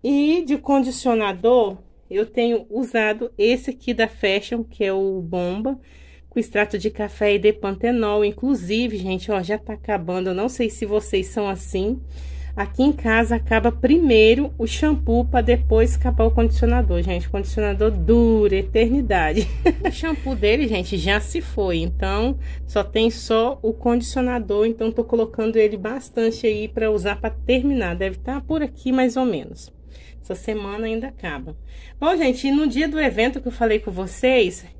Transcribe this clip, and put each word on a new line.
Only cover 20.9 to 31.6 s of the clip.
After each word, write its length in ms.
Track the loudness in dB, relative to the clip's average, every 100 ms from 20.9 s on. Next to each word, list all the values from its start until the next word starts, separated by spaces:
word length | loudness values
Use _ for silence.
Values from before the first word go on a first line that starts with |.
| -2
já 220 | 0 0
se 220 | -2 -6
foi. 360 | -6 -4 -2 -2
Então, 600 | -2 -2 -2 0 -2 -2 -8 -10 -4
só 160 | -2
tem 260 | 0 0 0
só 500 | 0 0 0 0 -2
o 120 | -4
condicionador. 920 | -2 0 0 -2 -2 -2 -2 -2 0
Então, 260 | 0 0 -2
tô 120 | -2
colocando 540 | 0 0 0 -2 0 4
ele 200 | 2 2
bastante 680 | -6 -6 -6 -2 -2 0
aí 220 | -2 0 -4
pra 240 | -2 0
usar 280 | 0 -2 -4
pra 120 | -6
terminar. 640 | -4 0 2 2 0 -2
Deve 220 | -2 -4 -4
tá 220 | -8 -8
por 220 | -4 -2
aqui, 300 | -4 -4 0
mais 260 | 2 2 2
ou 80 |
menos. 480 | -2 -2 -8 -18 -20 -20 -20 -20 -20 -20
Essa 140 | -12
semana 500 | -10 -6 -6 -6 -6
ainda 220 | -6 -6 -8
acaba. 500 | -10 -10 -10 -12 -14